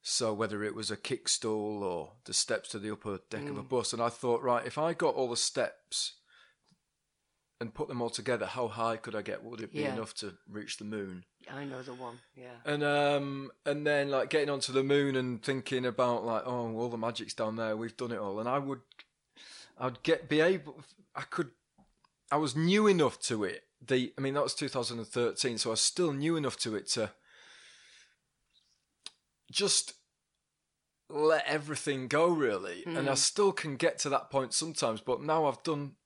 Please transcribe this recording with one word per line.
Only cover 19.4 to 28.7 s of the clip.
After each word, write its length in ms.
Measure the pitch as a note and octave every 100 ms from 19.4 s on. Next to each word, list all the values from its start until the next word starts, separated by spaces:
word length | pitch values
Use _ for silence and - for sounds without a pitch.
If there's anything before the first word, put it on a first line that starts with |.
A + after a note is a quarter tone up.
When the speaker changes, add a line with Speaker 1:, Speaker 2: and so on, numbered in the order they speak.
| - - - -
Speaker 1:
I'd 240 | B2+ A#2+
get, 260 | - D#3+ C#3+
be 120 | D3+
able, 420 | E3 F#3+ D3 C#3 - _ _
I 80 | -
could, 300 | - - C#3+ _ _ _ _ _ _ _ _
I 40 | C#3+
was 180 | D3+ C3+
new 320 | E3 G3+ G#3+
enough 320 | F#3 C3+ -
to 240 | - A2+
it. 240 | G2 - _ _
The, 320 | A#2 C3 B2 -
I 20 |
mean, 140 | C3+
that 80 | C#3+
was 120 | C#3+ -
two 120 | F#3+
thousand 300 | C3+ A#2+ A#2
and 80 | G#2+
thirteen, 520 | B2 A#2 - C3 A2+
so 120 | B2
I 40 |
was 60 | A2
still 320 | - - E3+
new 220 | C#3 D3+
enough 220 | E3 C3+ -
to 160 | B2
it 140 | G#2+ -
to 220 | - G#2+ - _ - - - - - - - - _ _ _ _ _ _